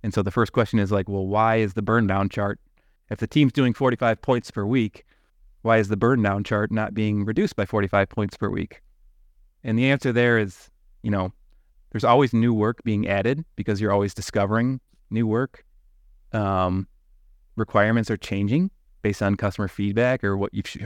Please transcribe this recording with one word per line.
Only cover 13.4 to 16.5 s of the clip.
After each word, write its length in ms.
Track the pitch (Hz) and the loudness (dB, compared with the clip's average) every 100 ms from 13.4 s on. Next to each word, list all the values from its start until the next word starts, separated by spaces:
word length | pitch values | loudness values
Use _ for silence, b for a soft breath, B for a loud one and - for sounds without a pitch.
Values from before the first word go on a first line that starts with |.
| 160 - | -6 -10
because 240 | 101 101 | -4 -2
you're 120 | 104 | 0
always 240 | 101 101 - | 2 0 -4
discovering 680 | - 107 101 110 123 131 _ _ _ | -6 -2 0 0 0 -4 _ _ _
new 160 | 110 113 | -4 0
work. 360 | 110 131 - _ _ _ _ _ - _ | 0 -2 -8 _ _ _ _ _ -20 _
Um, 560 | 110 101 | -4 -2